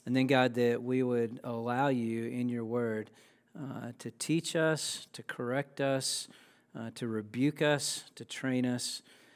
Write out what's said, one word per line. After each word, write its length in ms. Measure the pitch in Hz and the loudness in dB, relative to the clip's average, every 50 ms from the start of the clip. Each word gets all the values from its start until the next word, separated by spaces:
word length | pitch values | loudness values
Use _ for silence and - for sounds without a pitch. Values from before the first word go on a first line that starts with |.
| - | -2
And 100 | 113 123 | 0 2
then, 120 | 131 131 | 4 4
God, 260 | 135 139 127 127 127 117 | 6 6 6 6 4 4
that 260 | 123 120 120 120 120 120 | 4 4 4 4 2 0
we 200 | 123 127 131 131 | 0 2 2 2
would 380 | 127 123 120 117 110 117 135 - | 2 2 2 0 0 -2 -6 -8
allow 460 | 127 117 113 117 120 123 127 139 143 | -6 -6 -4 -2 -2 0 2 2 4
you 380 | 135 123 117 113 113 113 117 | 4 2 0 0 -2 -2 -2
in 240 | 117 127 123 123 123 | -4 -2 -2 -2 0
your 140 | 120 120 113 | -2 -2 -2
word, 460 | 110 117 120 120 113 110 110 110 - - - - - _ _ _ _ - - | -2 0 0 0 0 -2 -2 -4 -8 -12 -20 -20 -20 _ _ _ _ -14 -10
uh, 340 | 143 131 131 113 117 120 120 - | -10 -8 -8 -8 -8 -10 -10 -10
to 100 | - 120 | -12 -12
teach 440 | - - - - 151 170 165 - - | -10 -8 -2 0 0 0 0 0 0
us, 520 | 170 160 160 160 147 - - - - - - - | 2 4 4 2 2 -2 -4 -6 -8 -10 -14 -18
to 80 | - - | -14 -12
correct 580 | - - - 127 120 127 139 143 - - - | -10 -8 -6 -4 -2 0 -2 -2 -4 -4 -2
us, 480 | 139 139 135 135 131 - - - - - - - - - - _ _ _ - 127 | 0 2 2 0 0 -2 -4 -4 -6 -10 -14 -20 -20 -20 -20 _ _ _ -12 -10
uh, 120 | 113 113 113 | -10 -10 -8
to 120 | - 123 117 | -6 -4 -4
rebuke 540 | 110 110 104 107 107 120 131 147 147 - 156 | -2 -4 -4 -4 -2 0 0 0 2 2 4
us, 420 | 147 147 143 - - - - - - - | 4 4 2 0 -2 -6 -6 -10 -14 -16
to 80 | - 123 | -16 -14
train 400 | - - - - 131 131 127 123 | -12 -8 -4 -2 0 2 2 2
us. 340 | 123 123 120 - - - - - - - - - - - | 2 0 -2 -4 -6 -8 -10 -12 -18 -20 -20 -20 -20 -20